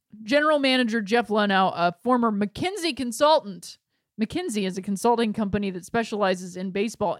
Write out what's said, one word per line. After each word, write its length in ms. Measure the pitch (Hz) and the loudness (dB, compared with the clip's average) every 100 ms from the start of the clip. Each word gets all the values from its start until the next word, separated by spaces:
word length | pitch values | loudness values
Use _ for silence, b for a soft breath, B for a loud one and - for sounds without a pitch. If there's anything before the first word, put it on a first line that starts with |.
| _ 214 | _ -16
General 360 | 220 285 302 302 | 0 2 4 2
manager 440 | 269 262 240 226 | 2 2 2 0
Jeff 260 | 196 233 220 | 0 0 2
Luhnow, 420 | 214 208 190 185 - | 0 2 4 2 2
a 180 | 175 175 | -2 0
former 300 | 240 247 233 | 0 2 2
McKinsey 640 | 202 208 - 330 392 339 233 | 0 -2 -2 -4 -2 -4 -4
consultant. 800 | 240 220 302 311 208 175 - - _ _ _ - | -6 2 4 4 2 -14 -16 -20 _ _ _ -6
McKinsey 480 | 214 320 370 208 190 | -4 -2 -4 -2 -2
is 120 | 185 | -4
a 40 | |
consulting 520 | 185 196 233 233 233 | -4 0 2 2 0
company 360 | 202 208 202 202 | 0 -2 -2 -4
that 140 | 185 | -6
specializes 720 | - 233 226 208 196 185 185 185 | -4 -4 -2 0 0 0 -4 -8
in 140 | 190 | -6
baseball 480 | 190 220 - 196 - | -2 -4 -2 -4 -4